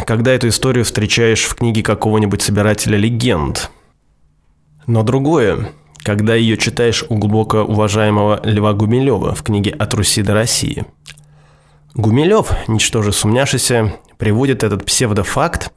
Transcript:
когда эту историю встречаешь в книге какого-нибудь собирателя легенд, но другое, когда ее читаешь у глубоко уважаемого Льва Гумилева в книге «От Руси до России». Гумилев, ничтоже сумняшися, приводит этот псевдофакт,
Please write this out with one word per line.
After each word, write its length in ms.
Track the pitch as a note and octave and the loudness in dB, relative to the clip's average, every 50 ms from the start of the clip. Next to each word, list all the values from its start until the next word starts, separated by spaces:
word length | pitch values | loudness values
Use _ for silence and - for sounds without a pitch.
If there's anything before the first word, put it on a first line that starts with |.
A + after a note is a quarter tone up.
| - | -2
когда 280 | - A2+ A2+ A#2 C3 C3 | -2 0 2 2 2 2
эту 160 | B2 B2 A#2 | 2 2 0
историю 360 | G#2+ - - C3 B2+ B2 A2 | 0 0 0 0 0 0 0
встречаешь 600 | - - - G#2+ F#2+ - A#2 A#2 A2+ A2 G2+ - | 0 -2 -2 -2 0 2 2 2 2 2 2 -2
в 100 | - - | -4 -4
книге 280 | - A#2+ A#2 A2 A2 G#2+ | -2 -2 0 0 0 0
какого-нибудь 600 | - G#2+ - - A2 G#2+ A2 G#2+ G2+ G#2 G2+ - | 0 -2 0 0 0 2 2 2 0 0 -2 -2
собирателя 560 | - G#2 G2+ G2+ G#2+ - - - A2+ G#2 G2+ | 0 0 2 2 2 0 0 0 0 0 2
легенд, 720 | G2+ A#2 A#2+ A2+ A#2 B2 G#2 E2 D2 C2 - - - - - _ _ _ _ _ _ _ _ _ _ _ _ _ _ _ _ _ _ _ _ _ - | 2 0 0 0 0 0 0 0 -2 -2 -4 -6 -8 -10 -14 _ _ _ _ _ _ _ _ _ _ _ _ _ _ _ _ _ _ _ _ _ -4
но 160 | - A#2 A2+ A2 | -2 0 0 2
другое, 680 | G#2+ A#2+ C3+ C3+ D3 E3+ D3+ A#2 G2+ E2+ - A2 - - - _ _ _ - - | 2 0 0 2 2 2 2 2 2 0 -2 -4 -8 -10 -16 _ _ _ -8 -4
когда 320 | - G#2 G2+ G#2 A2 A2+ | -2 -2 0 2 2 2
ее 200 | A#2 A#2 A2+ G#2+ | 2 2 2 0
читаешь 480 | G2+ - A#2 - - A#2+ A#2 G#2+ - - - | 0 -2 -4 -2 0 0 0 0 -2 -4 -4
у 60 | A#2 | -2
глубоко 420 | G#2 G#2 G#2 G#2 A2 A2 G#2+ - G#2+ | -2 0 0 2 0 0 2 0 0
уважаемого 800 | G#2 - A2 G#2 G#2+ G#2 G2 A2 G#2+ G#2+ G#2 G#2 G#2 G#2 G#2 - - | 0 0 0 0 0 0 2 2 2 2 2 2 2 2 0 0 0
Льва 300 | G#2+ G#2+ G#2 G#2 G#2+ G#2 | 0 0 2 2 2 2
Гумилева 640 | G2+ G#2+ G#2 A#2 B2+ C3+ C#3 A#2 F#2 - - - | 2 0 2 2 2 2 2 0 0 0 -2 -4
в 80 | - - | -4 -2
книге 300 | - G#2+ G2+ G2 G#2 - | -2 0 0 0 -2 -2
«От 200 | - G#2+ G#2 - | -4 -4 -2 -2
Руси 300 | G#2 G2 - - - G2+ | 0 0 0 0 0 0
до 100 | G#2 G#2 | 0 0
России». 540 | G#2+ A2+ A#2 - - - - - - - - - _ _ - - - - - - - _ _ - _ _ _ _ _ _ _ - | 0 0 0 -2 -2 -4 -4 -6 -6 -8 -10 -14 _ _ -20 -20 -20 -20 -20 -20 -20 _ _ -20 _ _ _ _ _ _ _ -6
Гумилев, 560 | - A2 A2 G#2+ C3 D#3 F3+ G#3+ A3 C3 - - - - - | -2 0 2 2 2 4 4 4 2 2 0 -2 -2 -2 -2
ничтоже 440 | A2 G#2+ - - - A#2 G#2 G#2 G2 | -2 0 0 0 0 0 0 0 -2
сумняшися, 800 | - - G#2+ A2 B2+ C#3 A#2+ - B2 - - B2 A#2 A2 G#2 - - - _ _ | 0 0 0 2 2 2 0 0 -2 0 0 0 0 0 -2 -4 -6 -14 _ _
приводит 460 | - - G#2+ G#2 A2+ C3+ C3+ C3 B2 A2+ | -4 -2 0 0 2 2 0 0 0 0
этот 240 | G#2+ G2+ F#2+ - | -2 -2 -2 -4
псевдофакт, 840 | - - - C3 A2 G#2 G#2 F#2+ - - C3+ D3 F3 - - - - - | -4 -2 -2 0 0 0 -2 -2 -2 -2 -2 -2 0 -2 -4 -6 -10 -14